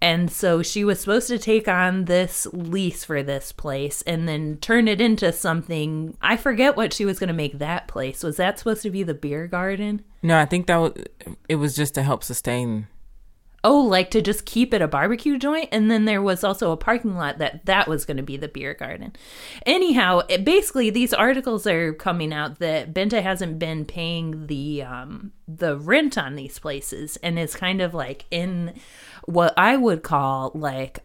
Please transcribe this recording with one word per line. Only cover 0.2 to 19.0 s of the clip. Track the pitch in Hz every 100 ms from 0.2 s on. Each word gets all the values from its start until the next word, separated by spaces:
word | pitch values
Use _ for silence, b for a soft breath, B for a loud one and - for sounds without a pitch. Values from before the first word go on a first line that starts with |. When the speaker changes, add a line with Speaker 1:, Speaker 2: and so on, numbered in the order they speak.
| 170
Speaker 1:
so | - 185 170
she | 170 208
was | 202 196
supposed | 196 226 -
to | 233
take | - 220 214
on | 180 180 190
this | 175 180 180 - -
lease | 175 165 190 180 -
for | - 147
this | 139 139 -
place | - 151 139 143 -
and | - 165 165
then | 151 151 151
turn | - 233 220
it | 202
into | 233 220 185
something. | 170 180 165 165 165 151 156 160 -
I | - 226
forget | 277 220 269 285
what | 220
she | - 202
was | 185
gonna | 185
make | 165 147 143
that | 147 165 -
place. | - 131 -
Was | 165 -
that | 185 208
supposed | 226 220
to | 214
be | 190
the | 170
beer | 147 147 143 170
garden? | 180 190 196 208 208 - -
Speaker 2:
No, | 165 160
I |
think | 147 180 175
that | 170
was, | 165 - - - - - -
it | 156
was | 147
just | 135 147
to | -
help | 135 123
sustain. | - 120 - 123 123 110 107 - - - - - _ -
Speaker 1:
Oh, | 214 285
like, | 254 185 185
to | 220
just | 190 202 -
keep | 226 254
it | 214
a | 147
barbecue | 143 175 233 294 277
joint? | 269 320 320
And | 220 214
then | 226 214
there | 202
was | 202 180
also | 202 196 170
a | 160
parking | - 240 226
lot | 180 147 160
that, | 151 165 190
that | 196 160
was | 156 -
gonna | 139
be | 139 139
the | 147
beer | 139 139
garden. | - - 90